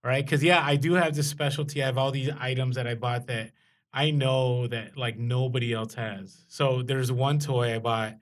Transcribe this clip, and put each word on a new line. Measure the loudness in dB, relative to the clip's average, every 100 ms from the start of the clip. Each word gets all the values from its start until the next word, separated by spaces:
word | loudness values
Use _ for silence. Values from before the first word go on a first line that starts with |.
Right? | 0 0 2
'Cause, | 2
yeah, | 6 6 6
I | 2
do | 4
have | 4 2 0
this | -2
specialty. | -2 -2 -2 -4 -2
I | 0
have | 0
all | 0
these | 0 -4 -4
items | -4 -2 -2 -2
that | -4
I | -4
bought | -2 -4 -4
that | -6 -6 _ _ _ _
I | 0 2
know | 2 2 2 2 0 -2
that, | -4 -8 -6
like, | -6 -4
nobody | -2 0 0 0 0
else | -2 -4 -6
has. | -8 -8 -12 -18 _
So | -2 0 0
there's | 0 -2 0
one | 0 2 2
toy | 2 0 2
I | 0
bought | 0 -2 -2 -8